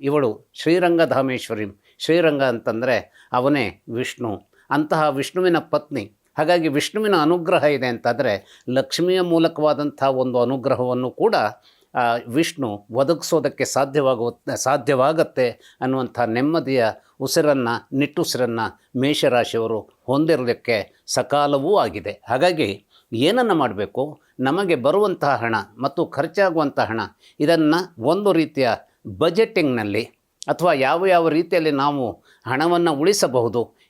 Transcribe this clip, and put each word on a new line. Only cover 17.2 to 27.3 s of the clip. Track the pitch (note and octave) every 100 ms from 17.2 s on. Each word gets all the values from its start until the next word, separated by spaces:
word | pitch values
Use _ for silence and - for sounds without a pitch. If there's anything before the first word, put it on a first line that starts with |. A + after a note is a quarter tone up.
ಉಸಿರನ್ನ, | C3+ E3+ D3+ C#3 A#2+ A#2 -
ನಿಟ್ಟುಸಿರನ್ನ | C3+ C#3+ F3 D#3+ B2 B2 A2+ G#2+ - _ B2
ಮೇಷರಾಶಿಯವರು | C#3 D3+ C#3+ B2 A2+ A#2 A2+ A2
ಹೊಂದಿರಲಿಕ್ಕೆ | - _ - C#3 D#3+ D3+ B2 A2+ - A2 F#2+ _ -
ಸಕಾಲವೂ | - B2+ C#3+ C#3+ C#3+ D3 G3+
ಆಗಿದೆ. | A#2+ F#2+ G#2 G2+ -
ಹಾಗಾಗಿ | B2+ F3 D#3+ A2 G2 _ _ _
ಏನನ್ನ | A2+ D3 A#3+ A#3
ಮಾಡ್ಬೇಕು? | E3+ B2+ G2+ G2 - D3 C#3+ _ -
ನಮಗೆ | C3 E3+ G3
ಬರುವಂತಹ | D3 B2+ F#3+ G#3 E3+ C#3+
ಹಣ | B2 A2+ A2 G2 A2+
ಮತ್ತು | C3+ - D#3
ಖರ್ಚಾಗುವಂಥ | - D#3 F#3 F#3+ D#3+ C#3+ -
ಹಣ, | G#2 A2+ G2 _ _